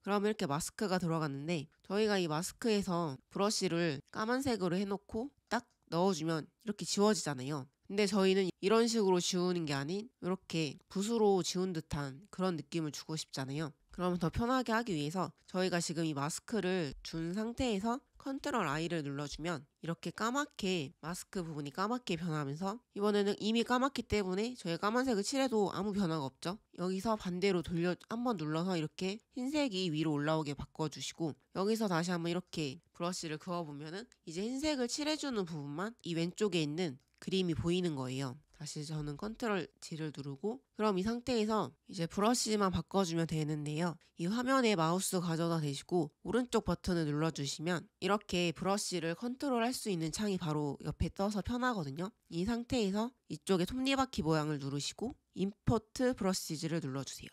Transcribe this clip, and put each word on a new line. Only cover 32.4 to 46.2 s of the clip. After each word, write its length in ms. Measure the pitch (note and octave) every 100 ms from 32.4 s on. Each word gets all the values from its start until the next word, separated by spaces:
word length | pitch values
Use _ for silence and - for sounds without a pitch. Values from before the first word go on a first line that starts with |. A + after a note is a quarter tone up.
| - - D3 D#3 _
브러쉬를 440 | - F3 F#3 E3+ -
그어보면은 680 | F#3+ F3 D#3 C#3+ D3+ F#3 A#3+ -
이제 180 | - D#3+
흰색을 460 | G#3+ C4 D#4 C#4+ A#3+
칠해주는 560 | - D4 D#4 C#4+ A3+
부분만 500 | F3 D#3+ C#3+ D3 G#3 A#3+
이 120 | E3+
왼쪽에 460 | E3 E3+ - G#3+ E3+
있는 380 | D3 D#3 F3+ B2+ _ _
그림이 340 | - F#3+ F3+
보이는 400 | D#3 E3+ F3+ F3
거예요. 440 | C#3+ B2+ C3 C#3 C#3 _ -
다시 300 | D3 D#3 D3
저는 300 | D#3 D3 C#3+
컨트롤 480 | G#3 A3+ A#3 G3 - _
G를 320 | - D#3 D#3 C#3
누르고, 460 | C#3 C#3 G3+ C4 _ -
그럼 200 | G#3+ F#3
이 60 |
상태에서 680 | G3+ A#3+ B3 A#3+ G#3+ A3 C#3+ - -
이제 180 | F#3 E3
브러쉬만 640 | - G#3 B3 A3 G#3+ F#3+
바꿔주면 560 | F3+ - F#3+ F3+ E3 E3
되는데요. 680 | D#3 D3+ D#3 D3 D3+ F3 D#3 _ -
이 100 | E3+
화면에 500 | A#3 B3 C4+ A#3 F#3+
마우스 440 | D#3+ F3+ - F#3
가져다 400 | E3+ D#3+ E3+ E3
대시고 520 | D3+ C#3 - F3+ D3 _